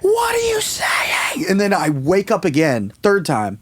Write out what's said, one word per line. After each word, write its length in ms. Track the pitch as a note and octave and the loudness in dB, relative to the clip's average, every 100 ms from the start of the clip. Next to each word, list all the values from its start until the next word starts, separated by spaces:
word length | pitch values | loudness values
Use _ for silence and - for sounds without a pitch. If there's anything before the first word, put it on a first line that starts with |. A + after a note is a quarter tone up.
What 340 | F#4+ A4+ A#4 A#4 | 2 2 0 0
are 120 | A#4 | 0
you 120 | A4 | -2
saying? 840 | - - - - - - - - E3 | -4 -4 -2 -2 -2 -2 -4 -4 0
And 100 | G3 | 0
then 140 | G3+ | 2
I 160 | F#3+ D#3 | 2 0
wake 420 | D3 C3 F#3+ G3 | -2 2 0 2
up 140 | G#3 F3+ | 0 0
again, 480 | C#3+ D#3+ B2 G2+ - | 2 2 0 -4 -2
third 240 | G#3 G3 E3 | 0 2 0
time. 340 | C3 G#2+ G2+ | -2 -2 -8